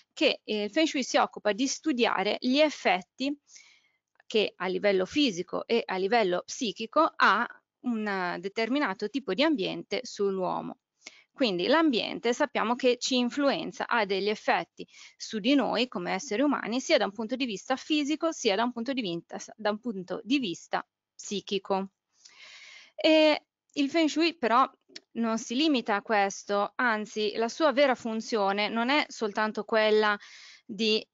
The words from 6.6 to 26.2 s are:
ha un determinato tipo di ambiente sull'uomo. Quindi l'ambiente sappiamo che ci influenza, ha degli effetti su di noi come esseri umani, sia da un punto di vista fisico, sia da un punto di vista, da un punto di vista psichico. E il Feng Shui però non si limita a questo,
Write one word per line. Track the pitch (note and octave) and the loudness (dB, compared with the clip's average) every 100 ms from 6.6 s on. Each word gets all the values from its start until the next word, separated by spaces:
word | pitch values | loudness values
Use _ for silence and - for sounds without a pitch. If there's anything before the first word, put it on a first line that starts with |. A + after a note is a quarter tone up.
| A#3 - A3+ D4+ D#4 - | -6 -6 -2 2 2 4
ha | B3 G3 A#3+ - _ _ | 4 4 0 -8 _ _
un | B3+ A3+ G#3+ G3 F3+ F3 | -6 -4 -2 -2 -4 -4
determinato | F#3+ A3 A3+ C#4 B3+ F#3+ G#3+ | -6 -4 -2 0 -2 -2 -6
tipo | C#4 - | -6 -4
di | F#3+ | 0
ambiente | D4+ C4+ F3 E3 - G3 | 2 2 -2 -6 -6 -6
sull'uomo. | - - G3+ F#3+ F3 E3 E3+ - _ _ - - _ | -6 -4 -2 -2 -2 -4 -6 -14 _ _ -20 -20 _
Quindi | - B3 F3 F3 | -2 0 0 2
l'ambiente | D4+ E4 A3 - - A#3 | 4 4 2 -2 -4 -4
sappiamo | B3 D4+ G#3 G#3 | -2 -2 0 -2
che | B3 B3+ A#3+ | 2 2 0
ci | - B3+ | 0 0
influenza, | A#3+ C#4 C#4 F#3 E3 - - | 0 0 0 0 -4 -8 -2
ha | A#3+ | 0
degli | G3+ G3 G3+ | 0 0 -2
effetti | G#3+ - G3+ E3+ - F3 - - _ | -2 0 0 -2 -12 -18 -18 -20 _
su | - A3 | -10 -4
di | G3+ | 2
noi | C#4+ G3 G3 B3 | 4 4 0 -2
come | G#3+ F3 | -4 -4
esseri | F#3 - G#3 | -4 -4 0
umani, | D4 B3+ - A#3+ | 2 0 -2 -6
sia | - D4+ | 2 2
da | C#4+ | 2
un | |
punto | G3+ A3 | -2 -6
di | B3 B3+ | -4 -4
vista | F#3+ - C4 | -6 -4 -6
fisico, | - D4+ C#4 D4+ E4 | -2 -2 0 -2 -2
sia | D#4 A3+ F#3+ | 0 0 2
da | |
un | B3 | 0
punto | A#3 A#3 | -2 -4
di | C4 | -4
vista, | G3+ E3+ - - - - | -4 -6 -8 -14 -14 -6
da | G#3 | -4
un | G#3 | -4
punto | A#3+ G3 F3 F3+ | -6 -8 -8 -10
di | G3+ C#4+ | -2 -2
vista | A3 E3+ - F3+ - _ _ | 0 -6 -6 -8 -8 _ _
psichico. | - - G3+ - F#3+ - F#3+ F#3+ _ _ _ - - - - - - - | -20 -8 -8 -4 -6 -2 -4 -4 _ _ _ -20 -20 -20 -20 -20 -20 -20
E | - D#4+ D#4 D#4 D4 - _ _ - | -2 4 6 6 4 -4 _ _ -4
il | C#4 | 0
Feng | E4 D#4 | 2 2
Shui | D4 E4 D#4 | 2 0 0
però | A3+ A#3 C4+ - _ - - | 2 4 4 0 _ -20 -14
non | A3+ A3+ A3+ | -4 -2 -2
si | A#3 | -2
limita | A#3+ D#4+ C4+ A3+ | 0 2 2 2
a | G3+ | -2
questo, | G3+ G#3+ | 2 2